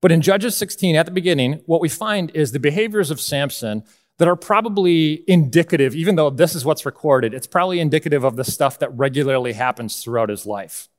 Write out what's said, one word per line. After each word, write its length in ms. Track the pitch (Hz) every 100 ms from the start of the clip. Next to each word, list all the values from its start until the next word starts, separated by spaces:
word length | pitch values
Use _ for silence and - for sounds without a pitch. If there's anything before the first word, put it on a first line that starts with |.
But 100 | 180
in 100 | 165
Judges 360 | 151 196 220 -
sixteen, 380 | 202 - 190 156
at 100 | 165
the 60 |
beginning, 500 | 185 180 160 127 151 -
what 140 | 165
we 80 | 160
find 420 | - 214 208 165 156
is 160 | 147
the 80 | 127
behaviors 500 | 143 160 220 208 165
of 100 | 147
Samson 600 | - 143 143 - 117 107 107 _ _ _
that 100 | 170
are 80 | 175
probably 880 | - 208 226 202 185 165 156 156 -
indicative, 680 | 180 143 151 165 165 135 147
even 200 | 165 190
though 140 | 151
this 260 | 135 151 170
is 100 | 131
what's 200 | 151 139
recorded, 480 | - 156 131 117
it's 140 | 123 -
probably 320 | 180 180 180
indicative 440 | 160 151 160 147
of 120 | 131 120
the 80 |
stuff 340 | 131 - 143 -
that 160 | 131 117
regularly 560 | 135 131 139 135 123
happens 500 | 107 127 127 113 -
throughout 260 | - 120 110
his 160 | 104 104
life. 440 | 104 90 - -